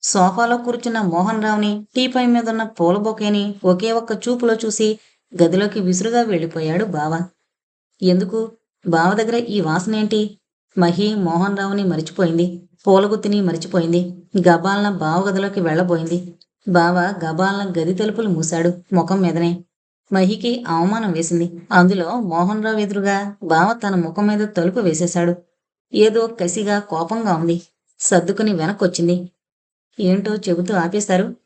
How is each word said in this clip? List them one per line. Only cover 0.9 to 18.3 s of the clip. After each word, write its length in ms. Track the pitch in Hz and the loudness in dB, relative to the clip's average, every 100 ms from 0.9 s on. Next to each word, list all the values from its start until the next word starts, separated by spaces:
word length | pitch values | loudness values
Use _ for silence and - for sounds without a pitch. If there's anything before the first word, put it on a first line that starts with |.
| 226 | -2
మోహన్ 420 | 202 165 196 220 | 0 0 0 0
రావుని, 440 | 214 214 208 208 214 | 0 0 0 -2 -4
టీపాయ్ 340 | 254 254 254 247 | -2 0 0 2
మీదున్న 340 | 240 226 226 | 2 2 -4
పూల 340 | 220 - 170 190 | -4 0 2 2
బొకేని 580 | 208 214 208 208 202 202 | 0 -2 0 0 -2 -2
ఒకే 280 | 185 180 220 | 0 2 2
ఒక్క 200 | 226 226 214 - | -2 -2 -6 -2
చూపులో 260 | 247 240 | 0 2
చూసి 440 | 220 226 208 214 214 _ _ _ 185 | 0 -2 0 0 0 _ _ _ 2
గదిలోకి 380 | 170 185 208 214 | 4 4 0 -2
విసురుగా 420 | 185 180 220 240 | 0 0 0 0
వెళ్ళిపోయాడు 600 | 226 175 165 165 160 170 | 0 0 -2 -4 -2 -2
బావ. 360 | 214 151 151 165 180 _ _ _ _ _ _ _ | -2 -2 -2 -4 -6 _ _ _ _ _ _ _
ఎందుకు? 500 | 185 180 208 226 220 - _ _ - | 2 2 0 -4 -6 -10 _ _ -2
బావ 240 | 165 170 | 2 2
దగ్గర 220 | 208 220 | 2 0
ఈ 260 | 233 233 208 | -2 -2 -2
వాసనేంటి? 800 | 160 160 185 214 214 214 208 - _ _ _ - | 0 -2 -2 -2 0 0 -2 -6 _ _ _ 0
మహి 360 | 175 180 208 | 2 2 0
మోహన్ 440 | 214 180 170 196 196 | 0 0 0 0 0
రావుని 260 | 196 202 | -2 -2
మరిచిపోయింది, 800 | 196 160 160 - 180 165 180 - - _ - | -2 -2 -4 -2 0 2 0 -2 -16 _ 4
పూలగుత్తిని 540 | 190 202 214 208 208 | 4 4 0 0 0
మరిచిపోయింది, 760 | 185 165 - 185 165 170 180 - - 202 180 | 0 -2 -2 -2 2 2 0 -8 -4 2 4
గబాలన 400 | 180 180 196 208 | 4 2 0 0
బావ 400 | 185 156 165 196 | -2 -2 0 0
గదిలోకి 320 | 190 196 202 | 0 -2 -2
వెళ్ళబోయింది. 760 | 170 156 180 170 165 175 180 - _ _ - | -2 0 0 0 0 -4 -6 -18 _ _ 0
బావ 460 | 175 170 180 175 196 165 | 2 4 2 0 -2 -6
గబాలన 460 | 160 190 202 196 170 | -2 0 0 -4 -4
గది 160 | 165 | -2
తలుపులు 340 | 185 214 214 | -2 -2 -2
మూశాడు 440 | 220 | -2